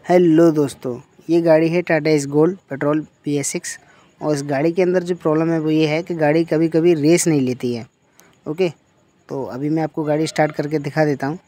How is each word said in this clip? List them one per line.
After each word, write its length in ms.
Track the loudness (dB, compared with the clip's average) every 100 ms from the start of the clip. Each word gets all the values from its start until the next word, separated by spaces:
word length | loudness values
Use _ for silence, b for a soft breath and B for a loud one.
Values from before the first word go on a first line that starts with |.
| 2
हेलो 380 | 4 4 6 4
दोस्तों, 480 | 4 -2 -4 -10 -10 -14 _ -2
ये 100 | 0
गाड़ी 280 | 4 2 2
है 140 | -2
Tata 240 | 0 -2 2
Ace 200 | 0 0
Gold 300 | 2 2 0 _
Petrol 360 | -6 -2 -2 -4 _
P 120 | -6 -4
एस 100 | -4
सिक्स 320 | -8 -10 -16 b b b _
और 120 | -4
इस 80 | -4
गाड़ी 300 | -2 -2 0
के 100 | 2
अंदर 200 | 2 0
जो 120 | -2
problem 360 | -4 0 0 0
है 80 | 0
वो 120 | 0
ये 160 | 2 2
है 160 | 0
कि 120 | -4
गाड़ी 300 | -2 2 2
कभी-कभी 500 | 0 0 0 2 2
race 340 | 2 4 2 4
नहीं 120 | 0
लेती 340 | 0 -4 -6
है। 120 | -6 -10 _ _ b b b -12
ओके, 200 | -4 -4 -4 _ _ _ _ _
तो 160 | -10
अभी 240 | -8 -6 -4
मैं 140 | -2
आपको 220 | -4 -4
गाड़ी 220 | -4 -2 -2
start 260 | 0 -2
करके 260 | -2 -4 -4
दिखा 260 | -4 -2
देता 220 | -2 0 -4
हूँ। 120 | -8